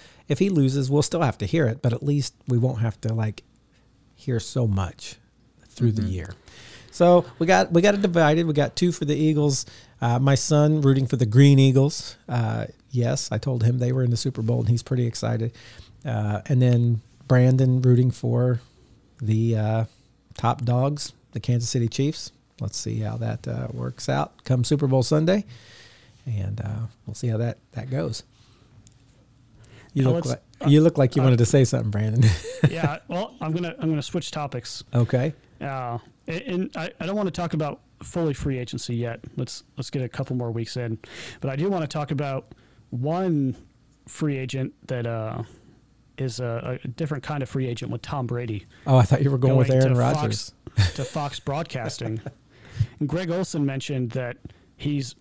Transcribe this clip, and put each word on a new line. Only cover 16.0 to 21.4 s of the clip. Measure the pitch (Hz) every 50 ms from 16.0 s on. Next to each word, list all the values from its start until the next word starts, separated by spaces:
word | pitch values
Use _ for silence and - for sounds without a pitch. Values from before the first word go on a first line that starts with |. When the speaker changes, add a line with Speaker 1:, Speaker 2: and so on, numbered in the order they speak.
| -
Speaker 1:
Uh, | 143 113 107 107 104 104 98 -
and | - 143 123 123
then | 123 123 120 120 120 117 110 - _ _ _ - -
Brandon | 131 123 123 127 131 127 131 127 127 127 127
rooting | 127 123 120 127 127
for | 120 - - 117 117 120 123 127 123 120 - - _ _ _ _ - _ _ _ _ -
the, | 120 104 110 110 113 117 113
uh, | 110 107 107 110 113 110 - - _ _ _ _ _ _ _ - -
top | - 117 123 120 120
dogs, | 120 120 123 131 139 147 147 - - - _ _ _ _
the | -